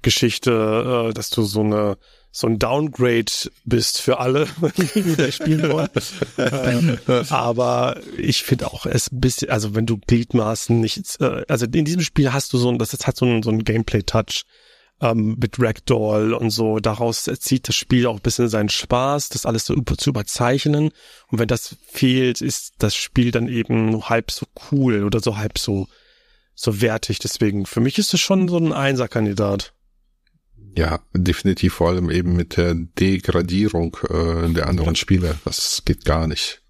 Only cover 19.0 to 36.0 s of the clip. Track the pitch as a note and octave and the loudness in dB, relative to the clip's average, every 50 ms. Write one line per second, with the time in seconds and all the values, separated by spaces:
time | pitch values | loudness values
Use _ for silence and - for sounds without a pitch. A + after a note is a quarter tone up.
19 | B2+ C3+ C#3+ C#3+ - - - - - - A#2 A2+ - - C#3+ C#3+ A#2+ - - - | 2 0 0 -2 -4 -6 -8 -6 -4 -2 -2 -2 -2 0 -2 -2 0 -2 -2 0
20 | - C#3+ C3+ G#2+ G2+ - - - B2 A#2+ C3 C#3 - D3+ D3 D3 D3+ D#3 - _ | 0 -2 0 -2 -4 -6 -2 0 0 2 2 2 2 2 2 2 2 0 -2 _
21 | - - - - _ _ - A2 A#2 G#2+ B2 A#2 - - - - _ - - - | -20 -20 -20 -20 _ _ -2 0 2 0 0 -2 -2 -8 -16 -18 _ -16 -4 0
22 | - C3 B2 C3 C3 B2+ A#2+ - B2+ B2+ - - - - _ _ - G#2+ - - | 2 4 4 4 2 2 0 -2 -4 -4 -4 -6 -8 -12 _ _ 0 0 0 -2
23 | - - _ - B2 A#2+ A#2 A#2+ A#2 A2+ B2 A#2 A2+ - A#2 A2+ A2 A2 A2+ G#2+ | -6 -2 _ 2 2 4 2 0 -2 0 -2 -4 -2 0 0 0 2 2 0 -2
24 | G#2+ - A#2 A#2 A2+ - - - - - _ - - - - C#3+ C3+ B2+ A2+ G#2 | -2 0 0 0 0 -2 -8 -10 -10 -12 _ -20 -8 -2 0 2 2 4 2 2
25 | G2+ G#2 G2+ A2+ G#2+ A#2 G#2+ G#2 G#2 G#2 - - - - G2+ G2 F#2+ - _ _ | 2 2 0 2 0 0 -2 -2 -4 -4 -4 -4 -2 -2 -2 -2 -2 -4 _ _
26 | _ _ _ _ _ _ _ _ _ _ _ - - - G#2+ G2 A#2 A#2 A2 A2+ | _ _ _ _ _ _ _ _ _ _ _ -4 -2 -2 0 2 0 0 0 0
27 | - - G#2+ - - - - - A#2 G#2+ G2 G2+ G2 - - - A#2 C3+ - - | -2 -4 -6 -4 -4 -8 -2 0 0 2 2 0 -4 -4 0 0 0 2 2 0
28 | G#3 - - E3+ - - G3 G3 F#3 F3 F3 F3 E3 D#3 D3 D3+ C#3 C#3 C#3 B2+ | 0 2 0 0 2 2 2 2 2 2 2 2 2 0 0 0 0 0 0 0
29 | B2+ A2 - A#2+ A2 G#2 G2+ F#2+ G#2 G2+ G2 G2 - - _ _ _ _ _ _ | -2 -2 0 0 0 0 2 0 0 0 0 -2 -4 -8 _ _ _ _ _ _
30 | _ _ _ _ _ _ _ _ _ _ _ A2+ G#2+ G2+ - - D#2+ D#2+ E2 D#2+ | _ _ _ _ _ _ _ _ _ _ _ -20 -20 -8 -2 -2 0 0 0 -4
31 | - _ _ F#2 F2+ F2+ E2+ - - G2 F#2 - - F#2 - - E2+ E2+ F2+ F#2 | -8 _ _ 0 2 2 0 2 2 0 0 2 2 0 2 2 2 2 2 2
32 | F2+ E2 D2+ F2+ F2 F2 F2 F2 E2+ - - - E2+ F2 E2+ E2 E2 E2+ _ - | 0 0 0 0 2 2 2 0 0 0 0 0 2 2 2 0 -2 -6 _ 0
33 | F#2 F#2+ F#2+ F#2 - - - F2+ F2 F2 F2 F#2+ G#2 G#2+ - E2+ E2+ E2 - - | 2 2 2 0 0 0 0 0 0 2 2 2 2 2 2 0 -2 -2 -4 -4
34 | - - - E2 E2 E2 E2 E2 E2 E2 E2 E2 D2+ - E2+ F2 D#2+ E2 D#2+ - | -4 -2 0 0 0 2 0 0 0 0 0 0 0 0 0 0 2 0 0 -2
35 | - - G2 F#2 F2 E2 D#2 D2+ - D#2+ D#2 - - - - - - - D2 - | 2 2 2 2 4 0 -2 -2 -4 -6 -4 -4 -4 -4 -4 -4 0 -2 -2 0